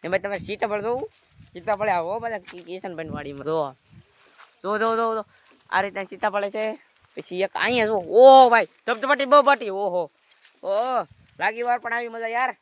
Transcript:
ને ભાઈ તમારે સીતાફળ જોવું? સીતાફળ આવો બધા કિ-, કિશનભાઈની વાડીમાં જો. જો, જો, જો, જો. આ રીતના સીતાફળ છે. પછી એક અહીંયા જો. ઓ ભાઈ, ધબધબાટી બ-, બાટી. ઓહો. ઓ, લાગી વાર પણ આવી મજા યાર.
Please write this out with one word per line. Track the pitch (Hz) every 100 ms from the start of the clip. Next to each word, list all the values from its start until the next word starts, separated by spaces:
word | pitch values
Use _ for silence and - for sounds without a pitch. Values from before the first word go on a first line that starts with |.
ને | 165
ભાઈ | 185
તમારે | 202 196
સીતાફળ | 160 208 226 208
જોવું? | 214 240 220 - _ _ -
સીતાફળ | 175 170 202 214
આવો | 175 165 220
બધા | 233 214
કિ-, | - 180
કિશનભાઈની | 165 185 190 160 160
વાડીમાં | 151 143 139
જો. | 139 160 143 131 _ - _ _ - - - _
જો, | 185 214
જો, | 226 226
જો, | 226
જો. | 220 208 - - - _
આ | 185
રીતના | 196 196
સીતાફળ | 190 185 214 202 202
છે. | 214 220 262 _ _ _ -
પછી | - 180
એક | 190
અહીંયા | - 196 247 214
જો. | 214 165
ઓ | 214 262 262 254
ભાઈ, | 233 185 _ -
ધબધબાટી | 226 262 277
બ-, | 269 294
બાટી. | 269 277 220
ઓહો. | 190 202 175 156 _ _ - - _
ઓ, | 185 202 247 247 165 - - -
લાગી | 185 220
વાર | 240 240
પણ | 233
આવી | 233 240
મજા | 226 226
યાર. | 233 254 214